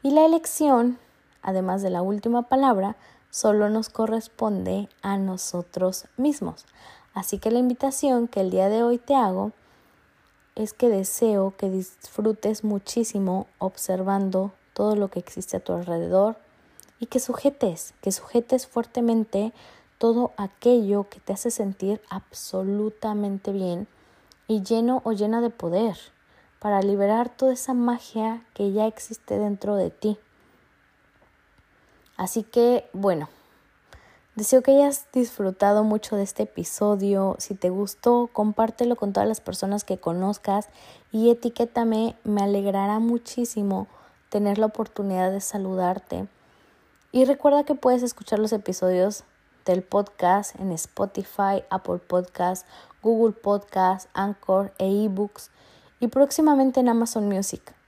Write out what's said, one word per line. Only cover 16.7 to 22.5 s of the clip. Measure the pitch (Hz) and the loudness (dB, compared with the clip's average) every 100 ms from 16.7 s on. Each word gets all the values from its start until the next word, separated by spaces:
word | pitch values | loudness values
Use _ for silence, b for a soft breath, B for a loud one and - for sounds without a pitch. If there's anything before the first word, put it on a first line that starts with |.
| b b _ | b b _
y | 233 | -4
que | 254 | -4
sujetes, | - 240 277 277 214 160 - _ | -4 -2 -2 0 -4 -4 -14 _
que | 196 | -6
sujetes | 190 - 240 233 254 - | -6 -2 -4 0 -2 -2
fuertemente | 233 233 247 233 226 214 196 220 B B B B _ | -6 -4 -2 0 0 0 -2 -4 B B B B _
todo | 226 233 247 - | 0 2 -2 -4
aquello | 196 _ 240 247 202 202 202 | -10 _ 4 4 4 0 -2
que | - | -12
te | - | -10
hace | 196 240 | -6 -4
sentir | 226 196 190 190 214 _ | -4 -6 -4 -4 -4 _
absolutamente | 196 - - - | -14 -12 -18 -8